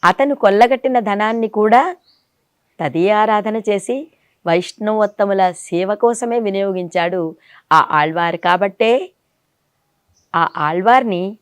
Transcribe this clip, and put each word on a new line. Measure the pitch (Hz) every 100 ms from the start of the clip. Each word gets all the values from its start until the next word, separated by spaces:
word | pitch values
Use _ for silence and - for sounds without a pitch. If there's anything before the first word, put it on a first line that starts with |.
అతను | 175 185 277
కొల్లగట్టిన | 285 208 202 233 262 262 247
ధనాన్ని | 214 202 214 233 220
కూడా | 214 214 233 339 359 _ _ _ _ _ _ _ _
తదీయారాధన | 156 143 185 208 214 214 214 220
చేసి | 214 202 196 254 311 _ _ _ 170
వైష్ణవోత్తముల | 170 175 - 214 214 208 208 202 196 185
సేవ | 175 - 170 190
కోసమే | 208 233 233 247 240
వినియోగించాడు | 214 196 196 185 175 180 175 185 160 160 _ - _
ఆ | 160 -
ఆళ్వార్. | 156 156 160 170 170
కాబట్టే | 180 175 202 190 226 247 370 _ _ _ _ _ _ _ _ _ _ _ _ 170
ఆ | 165 -
ఆళ్వార్ని | 151 170 190 254 240 180 185 214